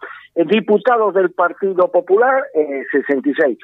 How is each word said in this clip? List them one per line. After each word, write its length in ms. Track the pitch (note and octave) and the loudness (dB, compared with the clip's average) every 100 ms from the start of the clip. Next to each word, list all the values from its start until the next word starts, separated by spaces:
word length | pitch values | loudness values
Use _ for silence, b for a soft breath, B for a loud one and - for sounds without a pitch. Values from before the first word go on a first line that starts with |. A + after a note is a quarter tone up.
| B B B | B B B
Eh, 100 | - D#3+ | -4 0
diputados 680 | G#3+ F#3+ G#3 B3+ A#3 G#3 | 0 2 2 2 2 2
del 180 | F#3 F3+ | 0 0
Partido 580 | - F3 E3+ G3 F3+ F3+ | 0 -2 -2 -4 0 0
Popular, 540 | F3 F3 G3+ B3 C4+ - | 0 2 2 4 0 -2
eh, 300 | D#3 D3 C#3 A#2+ | -4 -4 -6 -4
sesenta 380 | C#3+ C3 C#3 C#3+ | -4 0 -2 0
y 40 | |
seis. 240 | C#3 C#3+ A2 | 0 0 -2